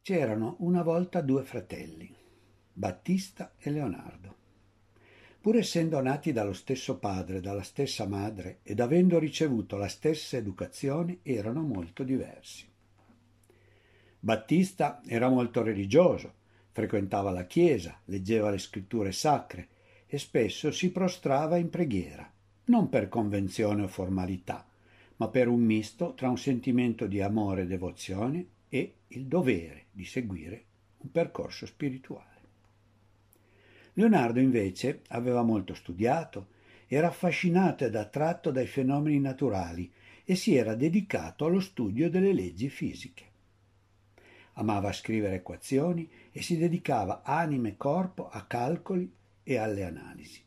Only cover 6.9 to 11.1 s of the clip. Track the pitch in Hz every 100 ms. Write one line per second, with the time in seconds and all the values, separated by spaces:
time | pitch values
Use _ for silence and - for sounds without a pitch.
6.9 | - 104 95 87 95 92 101 95 - 139
7.9 | - 98 98 104 101 92 - - 104 123
8.9 | 170 180 165 151 - 156 117 95 98 101
9.9 | - 156 156 - 131 104 - 90 - 139
10.9 | 147 175